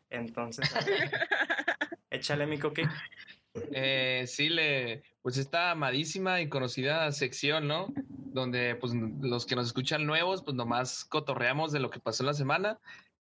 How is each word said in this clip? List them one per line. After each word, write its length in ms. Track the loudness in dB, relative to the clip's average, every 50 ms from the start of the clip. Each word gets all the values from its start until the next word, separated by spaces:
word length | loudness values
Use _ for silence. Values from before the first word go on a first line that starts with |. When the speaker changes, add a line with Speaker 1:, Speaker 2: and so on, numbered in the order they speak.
| _ -10
Speaker 1:
Entonces, 640 | -8 -8 -8 -6 -6 -6 -6 -6 -4 -4 -4 -2 -2
a 80 | -2 0
ver, 260 | 0 0 0 0 -2
Speaker 2:
<laughs> 880 | -2 -4 -2 -2 0 -2 0 -2 -2 -2 -2 -2 -2 -4 -4 -8 -8 -14 _ -8
Speaker 1:
échale, 360 | -8 -6 -2 -2 0 0 0
mi 120 | -2 -2 -2
Coque. 280 | -2 -2 0 0 0 0 -2 -4 -12 -14 -16 -18 -20 -20 -20 _ _ _ -12 -10 -8 -6
Speaker 2:
Eh, 520 | -4 0 0 2 2 2 2 2 2 0 -2
sí, 220 | -2 -2 0 0 2
le, 540 | 4 4 4 4 4 2 0 -2 -4 -6 -10 -20 _ _
pues 140 | -4 0 0 0
esta 320 | 0 0 2 2 2 2
amadísima 720 | 2 2 2 2 2 0 -2 -2 -2 0 2 2 2 2
y 80 | 2 0
conocida 640 | 0 0 0 0 0 0 0 2 2 2 2 2
sección, 560 | 2 0 0 -2 -2 0 2 2 2 2 2 0
¿no? 260 | 0 0 -2 -4 -4 -6 -6 -8
Donde, 680 | -10 -14 -10 -4 -2 -2 0 0 2 2 2 2 0
pues, 180 | 0 0 0 0
los 520 | 0 0 -2 -4 -2 -2 0 0 0 0
que 80 | 0 0
nos 120 | 0 0 0
escuchan 360 | 0 -2 0 0 0 0 2
nuevos, 360 | 2 2 2 2 2 0 -2
pues, 140 | -2 -4 -2
nomás 480 | -2 0 2 2 2 2 0 -4 -8 -6
cotorreamos 680 | -2 -2 0 0 0 0 2 2 2 4 2 2 0
de 60 | 2 0
lo 80 | 0 0
que 120 | -2 -2
pasó 240 | -2 -2 0 2 2
en 20 |
la 80 | 2 2
semana. 440 | 2 2 2 2 2 2 0 -2 -2 -8 -20 -20 -20 -20 _ _ _